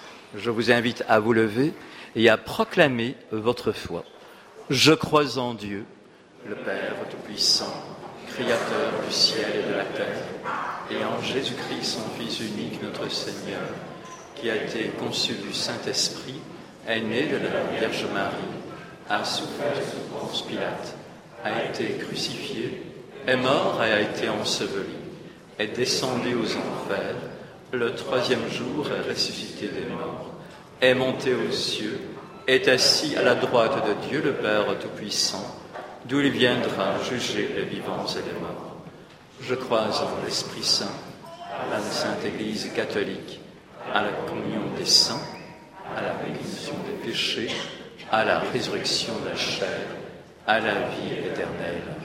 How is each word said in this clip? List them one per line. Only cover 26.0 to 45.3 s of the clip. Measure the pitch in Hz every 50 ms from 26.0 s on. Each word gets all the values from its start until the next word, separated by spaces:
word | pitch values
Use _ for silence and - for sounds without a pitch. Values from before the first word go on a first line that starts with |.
| 139 127 127 120 - 123 120
aux | 117 107
enfers, | 104 - - - - - - - 98 98 95 90 101 120 131 - - - - - - - - - -
le | 131 123 117 113 -
troisième | - - - 135 123 - - 123 113 113 107
jour | - - 131 127 - 147 139 -
est | - 92 - 123
ressuscité | 117 - - - - - 110 98 - - 107 95
des | - 95 -
morts, | - - 120 120 120 - - - - - - - - - - - - - -
est | 127 127 123
monté | 127 131 131 - - - 131 123
aux | 117 113 -
cieux, | - - - - - - 107 107 123 - - - - - - - - - -
est | 131 131 127 - 135
assis | 127 127 - - - - 165 147 135
à | -
la | 123 127 123
droite | 120 123 123 131 117 113 110 - - -
de | 107 101 - - 101
Dieu | 120 156
le | 151 139 113
Père | - - 107 107 107 101 98 95 -
Tout-Puissant, | - - - - 104 98 - - - - - 95 104 - - - - - - - - - - - -
d'où | 120 135 143
il | 139 135
viendra | 117 110 123 123 123 123 117 107 - 98 95 98 98 -
juger | - - 127 117 - - 107 104 101 - -
les | 101 92
vivants | - 104 95 90 98 92 90 -
et | - - 95 - -
les | 85 -
morts. | - - - - - - - - - - - - - - - - - - - -
Je | 127 127 123
crois | 123 - - 120 110 107 104
en | - - - - - - -
l'Esprit | - - - - - - 113
Saint, | - - - - 107 98 90 - - - - - -
à | - - - - - - - - -
la | 107 104
Sainte | 104 104 98 - 120 107 104 - 113
Église | 104 - - 107 107 107 - 98 95 -
catholique, | 120 110 - - 104 95 95 95 - - - - - - - - - - - - - - -
à | 107 104
la | 104 101 92 90 - -
communion | - 107 107 107 107 107 104 - -
des | 95 92
saints, | - - - - - - - - -